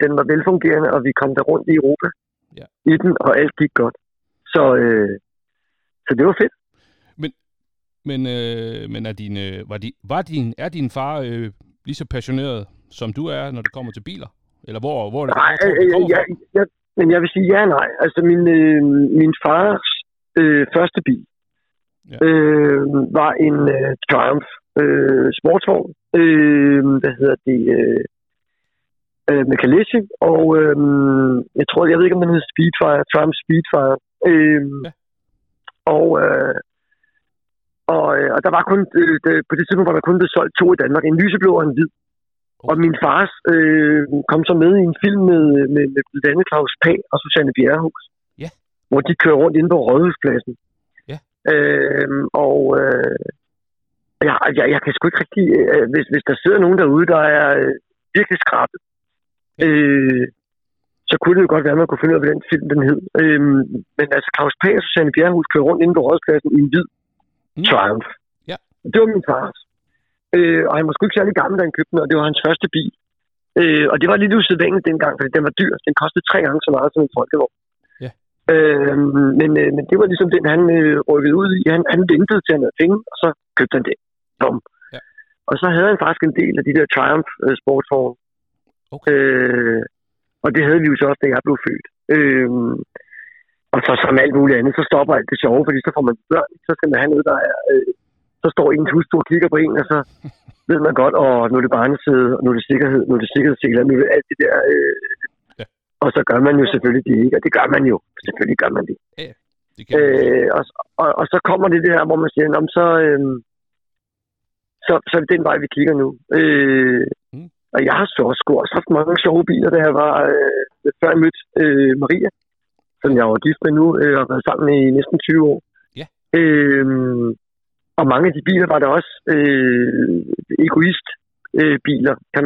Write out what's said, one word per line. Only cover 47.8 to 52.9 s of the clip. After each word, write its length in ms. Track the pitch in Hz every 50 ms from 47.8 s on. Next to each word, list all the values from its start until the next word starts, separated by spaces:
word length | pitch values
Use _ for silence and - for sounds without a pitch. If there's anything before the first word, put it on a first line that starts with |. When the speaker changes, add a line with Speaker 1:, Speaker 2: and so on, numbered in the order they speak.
| 165 165 - - - _ _ _ _ _ _ - 143
Speaker 2:
Ja. 60 | 165 _ _ _ _ _ _ _ -
Speaker 1:
hvor 120 | 131 139 139
de 60 | - 170 - -
kører 140 | 165 151 135 156
rundt 140 | 165 151
inde 120 | 160 160 175 175
på 60 | 156 123
Rådhuspladsen. 640 | 113 127 143 170 180 156 - - 139 120 120 - - 120 _ _ _ _ _ _ _ _ _ _ -
Speaker 2:
Ja. 60 | 139 156 _ _ _ _ - - 156
Speaker 1:
Øhm, 720 | 147 147 147 143 139 139 139 143 143 143 139 139 139 139 - - - 147
og, 120 | 139 139 143 139 135 135 135
øh, 380 | 135 135